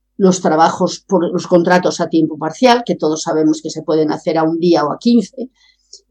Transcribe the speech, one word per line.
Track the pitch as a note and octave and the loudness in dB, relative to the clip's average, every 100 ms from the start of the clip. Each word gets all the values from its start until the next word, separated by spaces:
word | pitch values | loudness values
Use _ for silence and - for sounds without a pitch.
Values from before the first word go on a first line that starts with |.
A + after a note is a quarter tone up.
| _ - | _ 0
los | F#3 F3+ | 2 2
trabajos | F3+ D#3 E3+ - F3+ - | 0 2 2 0 -4 -4
por, | - F#3+ E3 | -2 -2 0
los | F3 - | -4 0
contratos | F3+ F3 F3+ F3+ D3+ | 2 4 2 0 -4
a | E3+ | -2
tiempo | E3 D#3 D3+ | 0 -2 -2
parcial, | D#3 - - A#3+ | -8 0 2 2
que | B3 | 0
todos | E3+ D#3 D#3 | -2 -2 -4
sabemos | E3+ D#3 D#3 D#3 | -4 0 0 -2
que | D#3 | -6
se | D#3 | -8
pueden | D#3 D#3+ D3+ | -2 0 0
hacer | D3+ F3+ D#3+ | -2 -4 -2
a | |
un | D#3+ E3 | 0 0
día | F3 E3 | 2 2
o | D3 | 0
a | - | -2
quince, | A#3+ A#3+ F#3+ - A#3+ _ _ _ _ - - | 0 2 0 -8 -14 _ _ _ _ -18 2